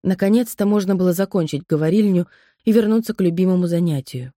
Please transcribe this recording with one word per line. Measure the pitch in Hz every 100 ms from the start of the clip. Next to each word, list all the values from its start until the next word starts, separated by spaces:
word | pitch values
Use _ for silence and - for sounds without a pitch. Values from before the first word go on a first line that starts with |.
Наконец-то | - 185 196 226 240 - 202
можно | 208 190 190
было | 180
закончить | 175 196 196 156 143 -
говорильню | 151 160 202 208 180 175 _ _ _ -
и |
вернуться | 226 214 226 220
к | 214
любимому | 180 170 185 185 175
занятию. | 170 175 143 131 127 127